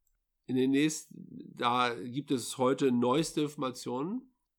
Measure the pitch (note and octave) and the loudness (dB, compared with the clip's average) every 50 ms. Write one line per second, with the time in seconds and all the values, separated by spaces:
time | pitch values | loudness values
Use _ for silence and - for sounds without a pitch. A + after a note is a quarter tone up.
0 | _ _ _ _ _ _ _ _ _ - B2+ B2+ B2+ C3 C3+ C#3 D3+ D#3+ D#3 - | _ _ _ _ _ _ _ _ _ -2 0 2 2 4 4 4 2 2 0 -4
1 | - - - - - - - - - - - - B2 A#2+ A#2+ B2 B2 A#2+ A#2 B2 | -12 -14 -18 -20 -18 -18 -18 -18 -18 -14 -6 -2 0 2 2 2 2 0 0 -4
2 | - A#2+ A#2+ D3 C#3 - C#3+ A#2+ A2 - - - B2+ B2+ C#3 C3+ C#3+ C3 B2 A#2+ | -8 -8 -8 -6 -4 -2 -2 -2 -2 -4 -2 0 2 2 2 4 2 4 4 4
3 | A#2+ B2 B2+ D#3+ D#3+ - - D#3+ D3+ C#3+ D3 D3+ C3+ B2+ B2 - - B2+ B2 B2+ | 4 4 4 2 2 0 0 -2 -2 -2 -4 -4 -6 -6 -6 -6 -8 -6 -4 -4
4 | D3 F3+ A3+ B3+ - - _ _ _ _ _ | -4 -4 -6 -8 -10 -14 _ _ _ _ _